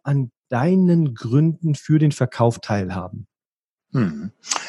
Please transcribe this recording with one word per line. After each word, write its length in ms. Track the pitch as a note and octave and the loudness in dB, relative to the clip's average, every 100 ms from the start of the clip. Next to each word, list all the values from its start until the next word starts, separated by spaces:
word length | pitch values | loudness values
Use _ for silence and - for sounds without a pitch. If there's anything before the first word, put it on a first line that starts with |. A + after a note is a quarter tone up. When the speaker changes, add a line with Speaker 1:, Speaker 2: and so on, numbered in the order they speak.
Speaker 1:
an 280 | C#3+ C#3+ B2 _ - | -2 -2 -2 _ -6
deinen 640 | A#2+ D#3+ F#3+ F3+ E3+ D3+ | -2 2 4 4 4 2
Gründen 640 | A2+ A2+ C3+ D#3+ D#3+ E3 C#3 | -2 0 2 2 0 -2 -2
für 240 | - D#3 | 2 2
den 140 | D3+ | 4
Verkauf 460 | - B2 - A#2+ A2+ | 0 -4 0 0 0
teilhaben. 680 | - G2+ F#2 F2+ F2+ G#2 G#2 _ _ _ _ _ _ | -4 -4 -4 -6 -10 -14 -18 _ _ _ _ _ _
Speaker 2:
Hm. 400 | C3+ G2+ D2 F2+ _ - - | -2 -2 -4 -12 _ -8 -8